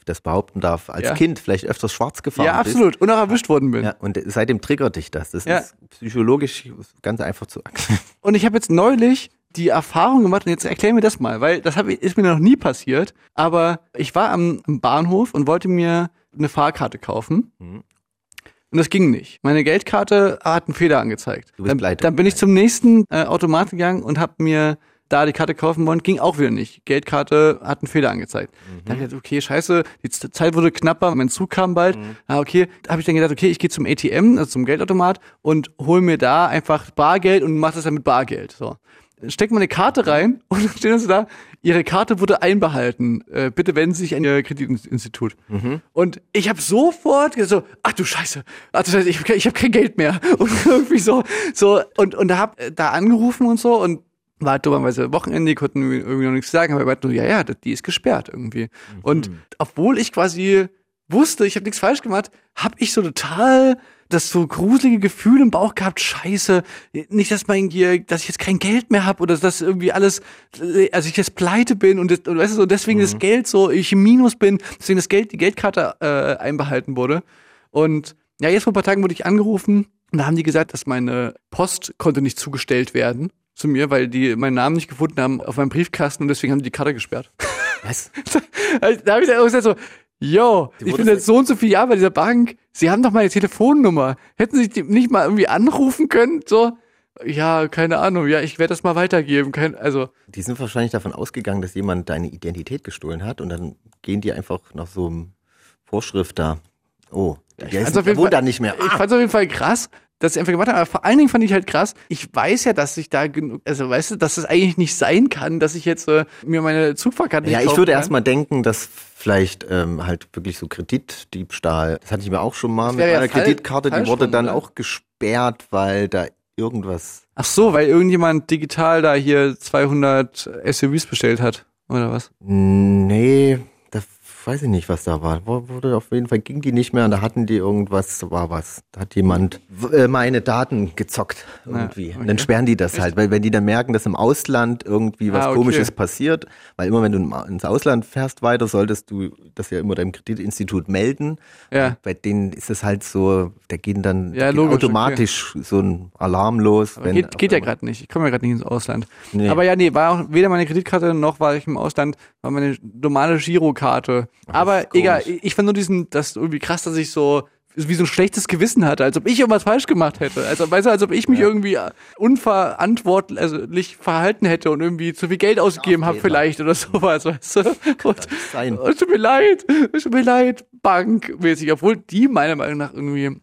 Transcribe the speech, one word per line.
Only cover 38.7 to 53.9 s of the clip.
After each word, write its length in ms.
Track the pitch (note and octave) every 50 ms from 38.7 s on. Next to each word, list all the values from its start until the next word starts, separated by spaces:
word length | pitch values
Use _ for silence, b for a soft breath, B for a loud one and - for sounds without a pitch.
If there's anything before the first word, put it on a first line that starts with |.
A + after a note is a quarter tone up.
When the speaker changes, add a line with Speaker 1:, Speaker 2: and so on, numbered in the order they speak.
| - - b b b b b b b _ - B2
Speaker 2:
Steck 240 | - - G#3 G#3+
meine 160 | A3+ G#3+ F#3+ -
Karte 400 | - E3 F#3+ B3+ - C#4 G3+ D#3
rein 340 | D3 D3+ F3 A3+ C4 - _
<laughs> 20 | _
und 160 | F#3 G3 G#3
dann 100 | G#3+ -
steht 240 | - - A3 A3+ A#3
so 80 | A#3 F3+
da, 200 | F#3 G3+ A3 B B B B B B B
„Ihre 220 | - E3 E3+ F3 D#3+
Karte 360 | - E3+ F#3+ A3+ - A3+ F3
wurde 220 | G3 G3 G3+ -
einbehalten. 840 | F3 F3+ G3 G#3 F#3+ D#3 C#3+ C3 B2 A#2+ A#2+ - B2 A#2+ A#2 - - _
Äh, 200 | - C3+ C3+ C3
bitte 240 | A2+ - F3 F#3 D3+
wenden 180 | D3+ D#3+ E3+ F3
Sie 100 | E3 F#3
sich 120 | D3+ -
an 80 | C#3 D#3+
Ihr 180 | C#3+ C#3 C#3+
Kreditinstitut.“ 960 | C3+ - C#3+ C#3 C#3+ - C3 A2 - - - A#2 - A2+ - - A#2 A2 - _ _ _
Speaker 1:
Mhm. 340 | G#2 G2+ G#2 B2 C#3+ D#3+ - _
Speaker 2:
Und 300 | _ E3 F3+ F3+ - - - _
ich 180 | - G#3+ F3+ G#3+
hab 100 | G#3+ -
sofort 760 | - - F#3 A#3 D4 F4 E4+ - - C#4+ C4+ C#4 C#4+ D4+ -
gesagt: 140 | B3+ G3+ F3
so, 140 | G#3 F#3 B B B B -
„Ach 100 | A3 -
du 100 | - F3+
Scheiße, 400 | - - - E3+ - - C#3 B2 B B B B B
ach 120 | B - F3+
du 60 | F3
Scheiße, 160 | F3+ G3+ F#3 F3+
ich 100 | F3 D3+
hab 60 | D3+
ke-, 80 | - A3+
ich 100 | G3+ -
hab 80 | A3+ -
kein 180 | - - B3+
Geld 260 | A3 A#3+ C#4 A3+ - -
mehr.“ 220 | D#3 D3 F#3+ E3+ - F4
<laughs> 80 | F4+ -
Und 100 | C4+ A3+ A3 G#3 -
irgendwie 340 | D#4 B3+ C4 C#4 - F4 A#3+
so, 240 | F3 G#3+ B3+ B3+ - B G4+ G#4+ G#4+ E4+ B
so, 280 | - G3+ G3+ G3+ F#3+ - - _ -
und, 180 | G3+ F#3+ -
und 200 | - F3 F3 F3+
hab, 240 | F3+ G#3 A3 - -
äh, 120 | B2 A#2+
da 180 | D#3+ - D#3+ D3
angerufen 560 | G#2 D#3+ F#3+ A3 A#3+ A3 A3+ B3 A#3+ - B3+
und 140 | A#3 A#3 A3
so 200 | - A#3+ A#3 A3
und 200 | F#3 F3